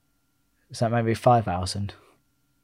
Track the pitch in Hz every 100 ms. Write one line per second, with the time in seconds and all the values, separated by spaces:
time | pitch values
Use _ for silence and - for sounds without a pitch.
0 | _ _ _ _ _ _ - - 113 117
1 | 113 110 127 120 101 90 92 101 98 -
2 | _ _ _ _ _ _